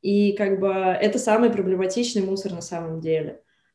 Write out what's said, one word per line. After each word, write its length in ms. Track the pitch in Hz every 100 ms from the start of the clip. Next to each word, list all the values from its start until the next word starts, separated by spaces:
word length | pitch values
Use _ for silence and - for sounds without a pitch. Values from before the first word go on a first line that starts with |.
И 300 | 185 202 208
как 280 | 202 202 190
бы 80 | 196
это 500 | 190 185 180 208 -
самый 320 | - 220 240
проблематичный 720 | 202 185 185 185 240 240 208
мусор 300 | 190 196 190
на 100 | 175
самом 380 | - 170 165 160
деле, 400 | 160 160 156 - _ _ _